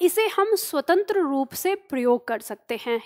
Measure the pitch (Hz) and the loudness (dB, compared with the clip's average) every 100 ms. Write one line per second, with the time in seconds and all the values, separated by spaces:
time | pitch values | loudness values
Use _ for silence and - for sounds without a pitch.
0 | 359 - 440 - 415 403 - 302 - 359 | 2 2 0 2 2 2 0 -4 2 2
1 | 403 415 302 269 269 - 359 403 - 269 | 2 0 2 0 -2 -4 -4 -4 -4 -2
2 | 247 240 247 226 - 208 - 233 240 233 | 2 0 0 -8 -8 -14 -8 -8 -4 -4